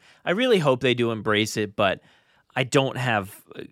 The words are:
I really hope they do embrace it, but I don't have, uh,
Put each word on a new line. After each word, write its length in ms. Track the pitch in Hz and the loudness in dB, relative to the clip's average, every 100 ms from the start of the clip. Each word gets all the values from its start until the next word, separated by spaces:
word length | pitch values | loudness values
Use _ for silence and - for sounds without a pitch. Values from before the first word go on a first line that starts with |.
| _ _ - | _ _ -4
I 60 | |
really 280 | 185 254 202 | 0 2 2
hope 220 | 147 127 | 4 2
they 120 | 131 | 2
do 180 | 123 117 | 2 0
embrace 440 | 113 107 104 107 - | -2 0 0 0 -2
it, 220 | 104 - | -4 0
but 240 | 101 82 _ _ _ _ _ - | 0 0 _ _ _ _ _ -6
I 80 | 127 | 0
don't 320 | 143 135 - | 0 0 -2
have, 360 | 127 107 95 - - - | -2 -2 -4 -10 -20 -18
uh, 60 | - | -18